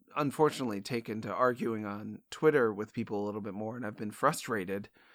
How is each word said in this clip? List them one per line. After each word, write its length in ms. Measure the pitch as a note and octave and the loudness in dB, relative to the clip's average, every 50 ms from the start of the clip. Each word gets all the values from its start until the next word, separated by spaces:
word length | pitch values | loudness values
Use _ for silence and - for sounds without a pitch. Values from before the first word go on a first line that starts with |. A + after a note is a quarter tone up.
| _ _ - | _ _ -2
unfortunately 680 | - D3+ C#3 A#2+ - D#3 D3+ - - C3+ A#2+ G#2 G2 | 0 0 0 4 6 4 4 6 2 -2 -2 -2 -4
taken 400 | G2+ - C3+ A#2 A2+ - A2 A2 | -4 -2 -4 -4 -2 -4 -6 -6
to 120 | A2+ A2 F#2+ | -4 -4 0
arguing 500 | F2 B2+ B2+ B2 A#2+ - A#2+ A2+ G#2+ G#2+ | 2 2 2 2 2 -2 -2 -2 -2 -4
on 340 | G#2 G2+ G#2 G#2+ G#2 G#2+ - _ _ | -6 -6 -8 -8 -10 -12 -12 _ _
Twitter 420 | - - - D#3 D3 C#3+ A#2+ A2 | -8 4 4 6 6 6 4 4
with 220 | G#2 G2+ G#2+ G#2+ _ | 2 -2 -6 -6 _
people 300 | - A2+ - A2 G2+ G2+ | -6 -6 -4 -2 -4 -2
a 20 | |
little 160 | G#2 G2+ G#2+ | -2 -4 -6
bit 140 | G2+ A2 F#2 | -6 -8 -6
more, 200 | G2+ G#2+ A2 A#2+ | -6 -6 -6 -6
and 80 | B2 B2 | -6 -8
I've 120 | G#2+ G#2+ - | -8 -8 -6
been 140 | A2 G#2 | -8 -8
frustrated 760 | G#2 - - C#3 D3+ - - - A#2+ G#2 F#2 F#2 F#2+ G2+ G2+ - _ _ _ _ - | -4 2 2 2 2 2 -4 -2 -2 -2 -2 -2 -4 -4 -6 -8 _ _ _ _ -20